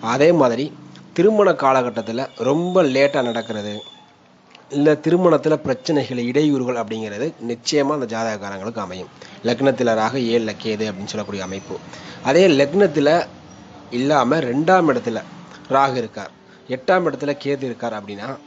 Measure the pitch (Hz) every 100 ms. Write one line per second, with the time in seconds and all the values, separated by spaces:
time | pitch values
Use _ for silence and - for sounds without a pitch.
0 | 107 127 147 175 131 117 147 - - -
1 | - - 185 214 196 170 139 131 123 110
2 | 107 117 131 - 117 147 175 180 160 131
3 | 139 143 123 117 110 110 104 104 - -
4 | - _ _ _ _ - - 143 151 147
5 | 160 175 180 151 160 151 - 131 - 151
6 | 123 123 120 127 151 139 123 123 107 110
7 | 110 101 147 - 117 120 - 151 139 151
8 | 123 113 113 107 101 98 98 113 95 92
9 | 90 - - - 113 123 135 123 120 110
10 | 110 135 120 117 110 101 113 107 107 95
11 | 101 117 101 101 92 95 - 92 - -
12 | - - 120 151 190 139 139 170 202 151
13 | 143 170 - - - - - - - 120
14 | 135 151 123 156 131 127 160 185 165 123
15 | 117 110 87 - - - - 135 139 127
16 | 113 107 98 - - - - 127 - 185
17 | 170 135 147 143 139 139 131 113 117 107
18 | 101 101 104 135